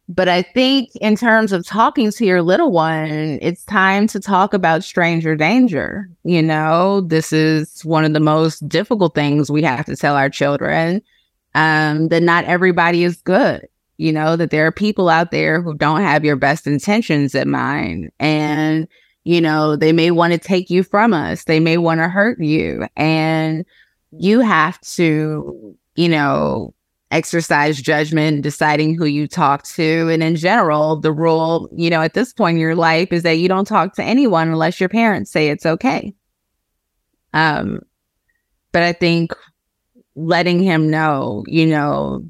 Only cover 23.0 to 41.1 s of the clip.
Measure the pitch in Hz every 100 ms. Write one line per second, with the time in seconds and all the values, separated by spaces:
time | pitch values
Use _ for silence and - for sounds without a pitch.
23 | 156 160 160 160 160 160 180 _ _ _
24 | _ 160 180 226 220 160 156 - - -
25 | 165 156 156 151 143 143 107 - _ -
26 | 170 156 143 147 147 127 64 - _ _
27 | - 156 - 170 - 151 147 143 131 151
28 | 151 156 156 147 147 - 151 151 156 165
29 | 156 147 147 180 143 143 - - 160 165
30 | 165 165 160 165 175 233 175 151 156 156
31 | 156 151 165 160 160 165 - - 170 165
32 | 160 - 254 - 185 165 160 170 165 160
33 | 190 175 170 160 180 190 202 208 180 -
34 | 151 247 262 165 160 160 160 - 185 226
35 | 226 180 - 160 151 147 165 165 254 -
36 | 208 - _ _ _ _ _ _ _ _
37 | _ _ _ 156 160 143 104 - - _
38 | _ _ _ _ _ _ _ 175 175 170
39 | 175 170 165 - _ _ _ _ _ _
40 | _ 139 160 170 180 175 190 160 156 156
41 | 156